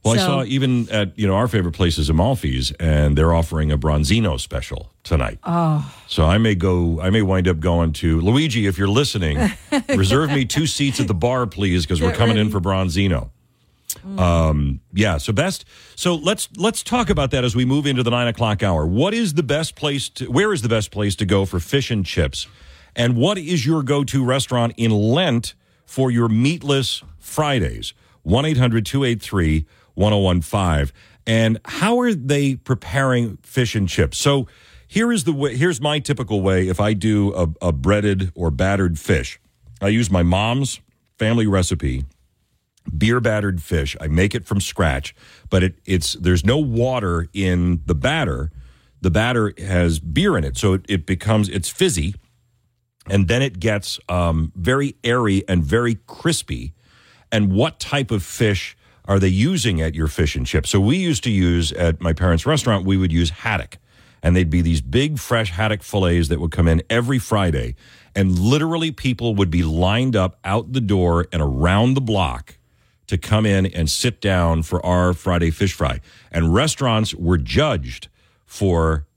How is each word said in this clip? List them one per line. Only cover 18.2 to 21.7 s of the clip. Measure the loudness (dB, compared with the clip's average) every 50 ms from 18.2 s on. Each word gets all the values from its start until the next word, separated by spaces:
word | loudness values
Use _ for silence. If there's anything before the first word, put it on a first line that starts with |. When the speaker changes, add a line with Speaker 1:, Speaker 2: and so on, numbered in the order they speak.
| 0
Speaker 1:
o'clock | -2 -2 -2 -2 -2 0 0 0
hour. | 0 0 0 0
What | 0 0 2 0 0 0
is | 0 -2 0 0
the | -2 -2
best | 0 -2 -2 -2 -4 -6
place | -4 -4 -2 -2 -2 -6 -8
to, | _ -10 -8 -2
where | 0 2 2 2 0
is | -2
the | -2 0
best | 0 -2 -2 -4
place | -4 -2 -2 -2 -2
to | -2 0
go | 2 2 2 2
for | 0 -2 -6
fish | -4 -2